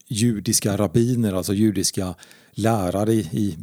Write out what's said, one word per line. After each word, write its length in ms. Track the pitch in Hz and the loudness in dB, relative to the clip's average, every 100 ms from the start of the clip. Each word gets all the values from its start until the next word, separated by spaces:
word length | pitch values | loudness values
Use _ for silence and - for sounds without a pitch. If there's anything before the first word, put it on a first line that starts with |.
| - | -8
judiska 680 | 104 120 104 104 107 101 98 | 0 0 0 -2 -2 0 0
rabbiner, 560 | 104 117 117 120 110 | 2 2 2 2 0
alltså 220 | 92 87 | 0 -2
judiska 600 | 101 110 98 90 - 92 85 - - _ | 2 2 2 -2 -2 -6 -6 -16 -20 _
lärare 640 | - 107 113 90 95 107 | -2 0 2 0 0 2
i, 160 | 113 80 | 0 0
i, 260 | - 101 80 | -2 -2 -4